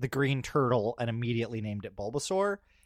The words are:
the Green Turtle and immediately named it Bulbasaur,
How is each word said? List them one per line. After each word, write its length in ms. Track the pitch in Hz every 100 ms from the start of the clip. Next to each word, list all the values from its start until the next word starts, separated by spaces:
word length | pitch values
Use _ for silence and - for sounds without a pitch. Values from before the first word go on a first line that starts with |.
the 80 | 127
Green 340 | 135 139 135
Turtle 520 | - 151 127 123 104 120
and 100 | 117
immediately 500 | 113 120 117 113 113
named 240 | 107 104
it 120 | 98 101
Bulbasaur, 640 | 104 139 - 190 202 196 _ _